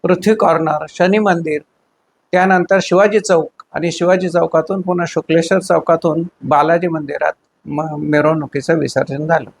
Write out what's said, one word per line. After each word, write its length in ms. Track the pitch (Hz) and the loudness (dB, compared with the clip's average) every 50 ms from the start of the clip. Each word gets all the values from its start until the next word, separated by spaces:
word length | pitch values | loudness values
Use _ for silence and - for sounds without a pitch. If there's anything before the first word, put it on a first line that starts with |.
| - | 2
पृथ्वी 320 | 175 180 175 - 214 214 | 2 0 2 2 0 2
कॉर्नर, 500 | 220 - 175 165 160 160 156 156 151 156 156 | 4 2 2 2 2 0 -2 -2 -4 -6 -10
शनी 280 | - - 175 185 196 | -2 0 2 2 2
मंदिर, 440 | 214 214 202 175 170 165 156 151 151 _ _ _ _ _ _ _ _ _ _ _ _ _ _ | 2 2 0 0 0 -2 -4 -6 -6 _ _ _ _ _ _ _ _ _ _ _ _ _ _
त्यानंतर 460 | - 180 185 190 190 180 175 - 196 190 | 0 2 4 4 4 2 2 2 2 0
शिवाजी 380 | 175 - 175 185 202 208 202 214 | 2 2 4 4 4 4 2 0
चौक 440 | 196 - 185 165 160 - _ _ - _ - | 0 2 0 0 0 -2 _ _ -20 _ -8
आणि 180 | 147 160 170 | -6 -4 -4
शिवाजी 380 | 160 - 175 175 190 185 185 180 | -4 -2 0 2 2 2 0 0
चौकातून 520 | 160 175 165 165 - 160 160 - 196 196 | 0 0 0 2 0 0 0 0 -6 -6
पुन्हा 240 | 180 185 180 175 170 | -2 -2 -2 -2 -2
शुक्लेश्वर 520 | 160 - 170 - - 160 165 165 - 196 190 | -2 -4 -6 -2 0 0 0 2 2 -2 -2
चौकातून 640 | 185 - 175 160 - - 165 165 - 170 151 165 170 175 _ _ | 0 0 0 0 2 2 0 2 2 -2 -2 -2 -4 -6 _ _
बालाजी 460 | - 123 151 143 147 156 170 175 175 | -2 0 2 2 4 2 2 0 0
मंदिरात 460 | 175 165 156 147 139 147 143 151 160 - _ _ _ _ _ _ | -2 -4 -4 -6 -8 -6 -2 -2 -4 -4 _ _ _ _ _ _
म-, 300 | - 143 147 156 160 151 151 | -8 -6 -6 -6 -6 -6 -6
मिरवणुकीचं 800 | 151 151 151 147 147 156 160 156 143 135 - 143 135 - 165 160 | -2 0 0 2 2 2 0 0 -4 -6 -6 -6 -2 -2 -2 0
विसर्जन 480 | 143 127 - 131 - - 135 139 151 | -2 -2 -2 -2 -2 -2 -4 -6 -2
झालं. 220 | 156 170 151 127 - _ _ | 0 0 -2 -2 -6 _ _